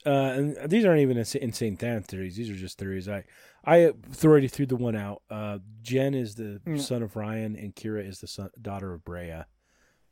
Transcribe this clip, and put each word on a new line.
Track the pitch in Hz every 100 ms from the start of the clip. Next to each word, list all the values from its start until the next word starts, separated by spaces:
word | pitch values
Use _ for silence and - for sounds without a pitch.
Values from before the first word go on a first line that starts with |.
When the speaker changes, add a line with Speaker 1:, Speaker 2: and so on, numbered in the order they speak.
| 147
Speaker 1:
uh, |
and | 139 135 131 143 107 147
these | 220 202
aren't | 156
even | 135 120
ins-, | 113
Insane | 139 123 - 113 95
Thanos | 117 113 92
theories. | 95 92 95
These | 117
are |
just | 98 92 -
theories. | 98 95 92
I, | 101 - _ - _
I | - 170 165 113 - -
already | 160 151 131
threw | -
the | 139 127
one | 120 110
out. | 101 104 -
Uh, | 107 104 101 98 110
Jen | 113 131 139
is | 135 113 107
the | 107 101 165
Speaker 2:
Yeah. | 151
Speaker 1:
son | 139 123
of | 110
Ryan, | 110 107 110 110 107
and | 104
Kira | - 110 107 98
is | 95
the | 101
son, | - 98 -
daughter | 104 98 95
of | 85
Brea. | 87 87 85 80 78 _ _ _ _ _ _